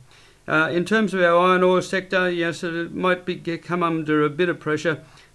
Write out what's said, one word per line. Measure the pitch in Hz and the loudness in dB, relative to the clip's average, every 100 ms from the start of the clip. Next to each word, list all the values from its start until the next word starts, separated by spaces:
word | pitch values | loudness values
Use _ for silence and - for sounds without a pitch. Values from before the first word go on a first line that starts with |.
| - - - _ - | -20 -20 -20 _ -2
Uh, | 156 160 | 0 0
in | 175 | -2
terms | 175 220 202 | 0 0 0
of | 185 | 2
our | 175 170 | 4 4
iron | 180 185 | 4 4
ore | 185 180 | 4 2
sector, | 180 190 185 190 180 | 0 -4 -2 0 0
yes, | 175 170 156 | 0 -4 -4
it | 175 165 170 | -6 -6 -6
might | - 180 180 | -2 -2 -2
be, | 185 170 | -4 -6
get, | 165 165 | -6 -8
come | - 180 | -6 -2
under | 170 160 151 151 | 0 -2 0 2
a | 151 | 0
bit | 147 180 | 0 -2
of | 156 | -2
pressure. | 156 151 165 151 - - - | -4 -2 -2 -4 -10 -20 -20